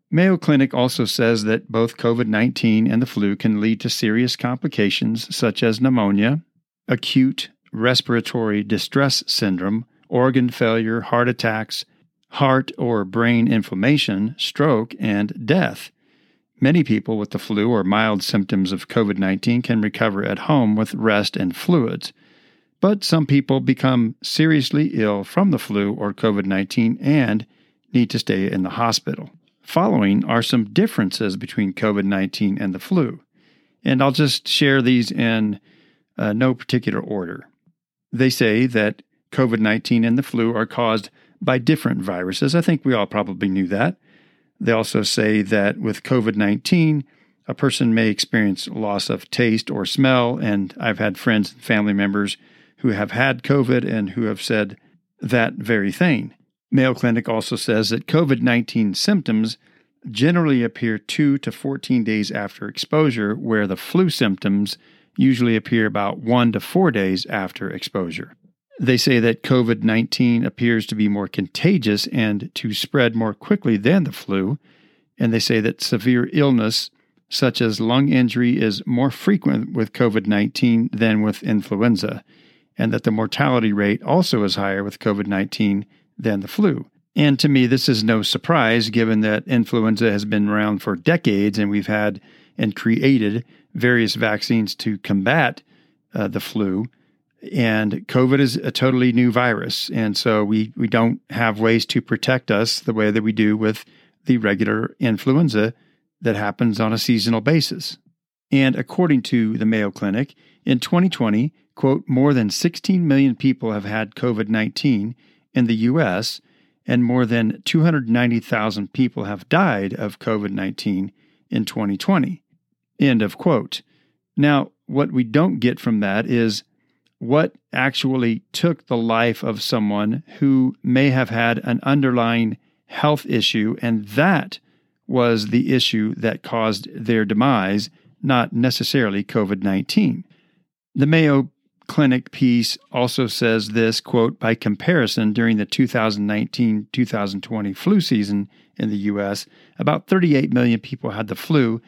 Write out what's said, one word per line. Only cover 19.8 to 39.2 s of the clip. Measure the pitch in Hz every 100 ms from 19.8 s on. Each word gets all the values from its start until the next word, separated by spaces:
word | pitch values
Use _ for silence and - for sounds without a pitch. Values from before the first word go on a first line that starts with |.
recover | 104 - 113 98
at | 101 98
home | - 147 113 107
with | 110
rest | - 110 104 101 -
and | 92 -
fluids. | - 175 117 - - - _ _ _ _ _ _
But | 190 208
some | - 165 143
people | 143 135 135
become | 127 131 135 127 113 -
seriously | - - 160 156 127 147 151
ill | - 107 101
from | 95 - 196
the | 135
flu | - 101 101
or | 101 104
covid | 101 113 101 95
nineteen | 95 98 - 113 123
and | 135 151 117 107 - _ _ _ _
need | 127 113
to | -
stay | - 101 95
in | 98
the | 92
hospital. | - 117 110 - - - _ _ _
Following | - - 202 165 101 101 -
are | 117
some | 117 123 104
differences | 107 220 - 98 - 107 95
between | 95 - 101
covid | 92 110 101
nineteen | 98 98 95 - 104 98
and | 101 92
the |
flu, | - 185 127 87 _ _ _ _ _ _
and | - 131
I'll | 139
just | 135 147 - -
share | - 143 135
these | 123 127 113
in, | - 117 113 107 98 _ _ _ _ _ -
uh, | 113
no | 107 131
particular | 123 - 120 - 101
order. | - 104 87 85 - _ _ _ _ _ _
They | 120 131
say | - 117 107 127
that | 117 107 101 _ _